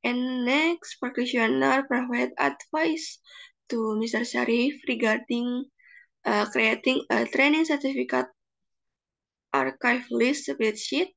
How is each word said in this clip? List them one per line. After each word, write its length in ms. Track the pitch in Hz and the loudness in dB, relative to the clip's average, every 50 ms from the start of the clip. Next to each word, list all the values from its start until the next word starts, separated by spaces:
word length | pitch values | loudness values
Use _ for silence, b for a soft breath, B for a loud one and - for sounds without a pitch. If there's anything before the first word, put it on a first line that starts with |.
| - | -2
And 420 | 247 247 247 254 254 254 254 247 | -2 -2 0 -2 -2 -2 -2 0
next, 500 | 240 262 294 311 330 349 339 - - - - - | 2 2 2 2 2 0 -2 -6 -18 -10 -8 -8
practitioner 800 | 247 262 - 254 247 - 240 226 220 262 269 269 269 262 269 277 | -4 -2 -2 -2 0 0 2 2 2 2 4 4 4 4 2 2
provide 480 | - - 262 254 247 240 240 254 - - - | 0 -2 -2 -2 -2 -2 -2 -2 -2 0 0
advice 800 | 277 277 285 - - _ - 311 320 330 311 320 - - - _ B B B B B B B _ _ _ | 0 0 0 -4 -12 _ -2 -2 0 0 -2 -4 -6 -12 -14 _ B B B B B B B _ _ _
to 300 | 240 226 220 220 214 214 | -4 -2 -2 0 0 -2
Mister 240 | 226 226 226 220 240 | -2 -2 -2 -4 -4
Sharif 560 | 240 - 247 247 240 233 240 240 277 294 - - | -2 -2 -2 0 2 2 2 2 0 -2 -4 -4
regarding, 760 | - - 226 233 220 214 226 233 - 247 240 240 247 247 247 277 - _ B B B B B B B _ _ _ | -4 -2 0 2 2 2 0 -2 -4 -2 -2 -2 -2 -4 -4 -6 -8 _ B B B B B B B _ _ _
uh, 200 | 220 214 208 208 208 | 0 0 0 0 0
creating 540 | - 254 220 220 226 220 - 262 262 - - _ | 0 2 2 2 2 2 0 0 0 0 0 _
a 160 | - 220 233 | 0 0 0
training 380 | 233 - - 269 294 302 311 320 | 0 2 2 4 4 4 2 2
certificate 680 | 311 302 285 285 269 269 262 254 254 262 254 254 - _ _ _ _ _ _ _ _ _ _ _ _ _ _ _ _ _ _ _ _ _ _ _ _ | 0 0 0 0 -2 -2 -2 -2 0 -2 -2 -2 -4 _ _ _ _ _ _ _ _ _ _ _ _ _ _ _ _ _ _ _ _ _ _ _ _
archive 540 | - 139 131 135 135 _ - 240 240 254 247 - | -2 0 0 -2 -4 _ 0 0 0 0 -2 -4
list 380 | 240 233 233 247 285 285 - | 2 2 4 4 2 0 -4
spreadsheet 640 | - 277 - 226 220 214 220 - - 262 285 370 370 _ | -8 -4 0 0 -2 -2 -4 -6 -4 -2 -2 -2 -2 _